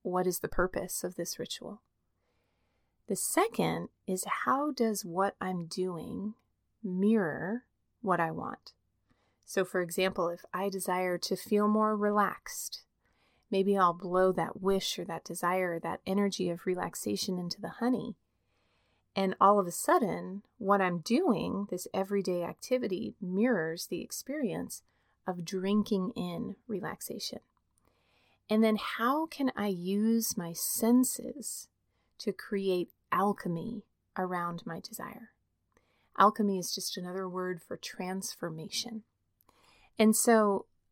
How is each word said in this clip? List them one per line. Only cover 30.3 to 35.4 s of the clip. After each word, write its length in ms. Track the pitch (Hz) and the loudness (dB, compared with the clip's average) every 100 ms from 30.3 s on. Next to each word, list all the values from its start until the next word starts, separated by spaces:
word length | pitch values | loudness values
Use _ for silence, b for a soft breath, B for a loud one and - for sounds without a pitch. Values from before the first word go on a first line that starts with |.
| - | -4
my 140 | 170 | -6
senses 1160 | 170 - - 226 247 254 - - 294 - - - _ _ _ _ - | -4 -4 0 4 6 4 0 -8 -10 -10 -12 -14 _ _ _ _ -10
to 140 | - | -6
create 580 | 190 - 202 196 180 170 _ _ | -6 -4 -2 0 0 -2 _ _
alchemy 760 | - 202 196 185 165 - 208 - _ _ - | 0 2 0 -4 -4 -6 -10 -12 _ _ -6
around 460 | 185 180 175 170 - | -4 -2 -4 -6 -10
my 160 | 170 | -10
desire? 500 | - - 160 - 226 _ | -10 -12 -12 -14 -20 _